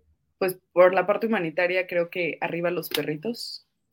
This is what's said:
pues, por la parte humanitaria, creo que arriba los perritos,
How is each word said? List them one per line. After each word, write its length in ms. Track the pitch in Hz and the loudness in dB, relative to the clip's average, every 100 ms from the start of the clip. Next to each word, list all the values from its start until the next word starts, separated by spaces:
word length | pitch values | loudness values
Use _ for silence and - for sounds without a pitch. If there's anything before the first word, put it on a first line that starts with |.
| _ _ _ _ | _ _ _ _
pues, 200 | 190 185 _ | -4 -4 _
por 220 | 170 180 | 6 6
la 120 | 190 185 | 6 0
parte 200 | 202 226 | 0 0
humanitaria, 580 | 220 165 151 175 185 180 | -2 -2 0 0 0 0
creo 240 | 175 170 | -2 -2
que 280 | 185 165 - | -2 -4 -4
arriba 300 | 170 165 170 | -6 -2 -2
los 180 | 175 170 | -4 -2
perritos, 800 | - 147 156 220 240 - - _ _ _ | -4 -2 -6 -8 -8 -12 -16 _ _ _